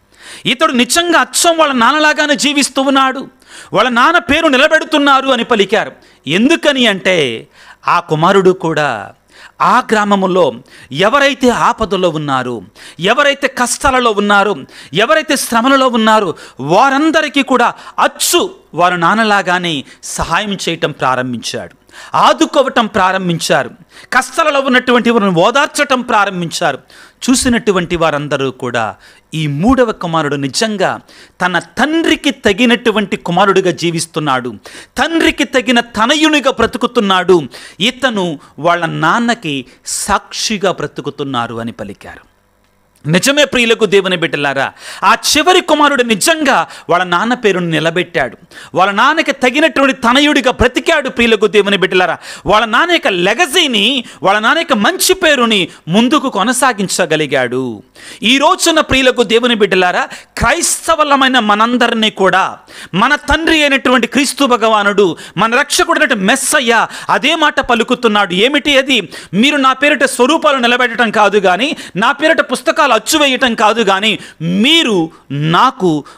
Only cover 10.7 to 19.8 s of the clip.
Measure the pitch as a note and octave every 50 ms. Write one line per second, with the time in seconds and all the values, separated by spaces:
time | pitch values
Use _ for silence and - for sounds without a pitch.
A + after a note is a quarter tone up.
10.7 | - - - - B2+ D3 F#3 G#3+ C4 C#4+ C#4+ C#4+ C4+ C4+ B3+ A#3+ A3+ E3 D#3+ G3+
11.7 | A#3+ - A3 E3+ G3 F3+ F#3 F3 D3+ D#3 D3+ C#3+ C3+ C3 B2 B2+ A#2+ A2 F2+ -
12.7 | _ - - - - - E3 G3 A#3+ D4 C#4+ C#4+ C#4 C#4 - B3+ - - B3 A#3
13.7 | - - - C#4+ B3+ B3+ A#3+ A#3 G#3 G3 G#3 G#3 G#3 G3+ G3 G#3 F#3+ C#3 B2 -
14.7 | - - - - C3+ F3 G#3+ C#4 D#4 D#4 D4+ - C#4+ A#3 - - A#3+ A#3 A3+ C4+
15.7 | C#4 C4+ C4 C4 A3+ A#3 A3 A3 A3 A3 G#3 E3+ C3+ - - - - - C3 D3
16.7 | E3 G#3 C4 C#4 C4+ C#4 D#4 D#4+ C#4+ D#4+ D4+ D4 - C#4+ C4+ - C4+ B3 A#3+ G3+
17.7 | - - - - - - G#3+ D4 - - - - - F4 A#3+ - - - _ _
18.7 | - D3 F3 F3+ F3+ F3 E3+ E3+ G3+ A3 A3+ G#3+ G3+ G3+ F#3 F3+ F3+ F3+ F3+ F3
19.7 | D#3 C3+